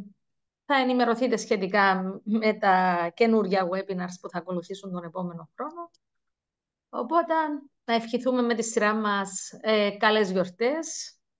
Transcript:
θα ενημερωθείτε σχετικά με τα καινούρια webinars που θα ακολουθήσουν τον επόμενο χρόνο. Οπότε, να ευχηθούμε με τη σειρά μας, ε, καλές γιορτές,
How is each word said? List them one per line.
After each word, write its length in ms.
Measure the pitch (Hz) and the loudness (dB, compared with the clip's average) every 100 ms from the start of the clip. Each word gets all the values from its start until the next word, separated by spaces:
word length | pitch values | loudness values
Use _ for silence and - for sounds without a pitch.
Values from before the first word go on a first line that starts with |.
| 202 - _ _ _ _ - | -8 -18 _ _ _ _ 0
θα 100 | 269 | 2
ενημερωθείτε 640 | 254 247 233 233 254 214 | 2 2 2 2 0 0
σχετικά 680 | - 220 190 208 196 190 190 196 | -2 -2 0 4 4 2 -2 -6
με 300 | 214 220 214 | -4 0 0
τα 560 | 214 202 185 185 175 170 | 2 4 4 4 2 -2
καινούρια 540 | - 226 220 190 190 175 | 2 4 4 4 2 0
webinars 420 | 190 196 180 180 180 | -2 -4 -6 -6 -10
που 80 | 202 | -10
θα 80 | 175 | -8
ακολουθήσουν 540 | 170 180 175 185 196 | -6 -6 -6 -10 -8
τον 120 | 175 | -10
επόμενο 460 | 170 180 180 175 165 - | -8 -8 -8 -8 -14 -10
χρόνο. 340 | 294 339 339 _ _ _ _ _ _ _ _ _ _ | -10 -10 -16 _ _ _ _ _ _ _ _ _ _
Οπότε, 440 | 240 254 339 330 320 311 285 - _ | -8 0 0 2 0 0 -4 -10 _
να 100 | - | -2
ευχηθούμε 480 | 233 226 247 254 254 | -2 0 -2 0 0
με 140 | 240 233 | 2 0
τη 80 | |
σειρά 300 | 220 214 208 | -2 0 2
μας, 640 | 220 208 202 190 - - - | 2 0 0 -2 -8 -12 -6
ε, 280 | 220 214 208 202 | 0 2 2 2
καλές 320 | 214 214 190 | 4 4 2
γιορτές, 880 | 185 180 - 240 311 311 - - - _ | 0 -2 -2 -2 0 -6 -10 -14 -18 _